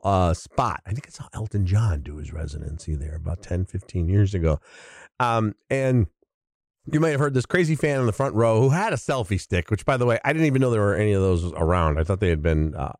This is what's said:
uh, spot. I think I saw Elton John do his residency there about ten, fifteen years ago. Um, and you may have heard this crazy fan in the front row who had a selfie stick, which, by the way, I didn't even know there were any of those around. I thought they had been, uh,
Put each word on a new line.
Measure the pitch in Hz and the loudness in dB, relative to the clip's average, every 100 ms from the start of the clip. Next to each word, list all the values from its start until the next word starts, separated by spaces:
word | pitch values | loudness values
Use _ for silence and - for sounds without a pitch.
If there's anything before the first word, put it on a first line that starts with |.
uh, | 98 95 90 | 0 2 2
spot. | 85 - - 120 - - | 0 -4 -4 -4 -4 -8
I | |
think | 113 - | -8 -10
I | |
saw | - 135 | -18 -16
Elton | - 110 101 92 | -12 -6 -2 0
John | 101 113 73 | 0 0 -2
do | 71 73 | -6 -12
his | 73 | -12
residency | 78 78 73 73 76 - | -10 -10 -8 -10 -10 -8
there | 73 73 80 | -6 -6 -8
about | 80 85 | -8 -8
ten, | - 90 | -6 -6
fifteen | 92 98 - 90 85 | -4 -8 -8 -4 0
years | 101 98 | 2 2
ago. | 98 80 73 _ - - - - - | 2 0 0 _ -20 -20 -20 -14 -4
Um, | 123 117 107 - - | -2 0 -2 -4 -6
and | 135 131 127 101 _ _ _ _ _ _ _ - | -2 2 2 0 _ _ _ _ _ _ _ -4
you | 151 | 0
may | 160 | 0
have | 143 | 0
heard | 147 | 0
this | 127 - | 0 0
crazy | 180 165 156 | 0 2 0
fan | 151 139 | 0 0
in | |
the | 120 | 0
front | - 135 | 0 -2
row | 110 113 110 | 2 2 4
who | 131 | 4
had | 156 220 | 2 0
a | 147 | -4
selfie | - 135 113 95 | -4 -4 -2 -4
stick, | - 92 - | -2 -4 -2
which, | 104 - | -2 0
by | 131 | 2
the | |
way, | 123 113 | 2 2
I | - | 0
didn't | 156 | 2
even | 156 131 | 2 2
know | 127 | 2
there | 113 | 2
were | 101 92 | 2 2
any | 107 | 2
of | 98 | 4
those | 95 87 87 | 2 2 0
around. | - 82 90 80 76 | 0 2 2 2 0
I | |
thought | 80 95 | 0 0
they | 95 | 0
had | 78 | 0
been, | 80 78 78 | 2 0 0
uh, | 76 71 - | -4 -8 -8